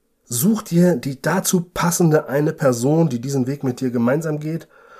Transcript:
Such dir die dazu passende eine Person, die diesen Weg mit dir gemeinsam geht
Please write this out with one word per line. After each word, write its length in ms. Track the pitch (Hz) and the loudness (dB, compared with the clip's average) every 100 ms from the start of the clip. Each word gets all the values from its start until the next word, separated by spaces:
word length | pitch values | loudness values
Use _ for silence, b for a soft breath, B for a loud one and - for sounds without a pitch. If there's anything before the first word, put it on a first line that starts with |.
| _ _ | _ _
Such 360 | - 120 175 220 | -8 -2 0 0
dir 360 | - 170 180 147 | 0 2 4 2
die 260 | 143 135 | -2 -6
dazu 400 | 160 185 - 185 | -2 -2 0 -2
passende 680 | 175 - 170 165 165 151 - | -2 -4 -2 2 4 2 2
eine 240 | 139 151 | -2 -2
Person, 560 | 156 143 117 131 160 165 | 0 0 2 2 2 2
die 140 | 123 | -2
diesen 240 | 131 139 127 | -4 -2 -2
Weg 180 | 143 | -4
mit 160 | 131 123 | -4 -4
dir 100 | 131 | -4
gemeinsam 480 | 120 117 147 160 151 | 0 0 0 -2 -6
geht 300 | 151 160 - B B | -6 -8 -10 B B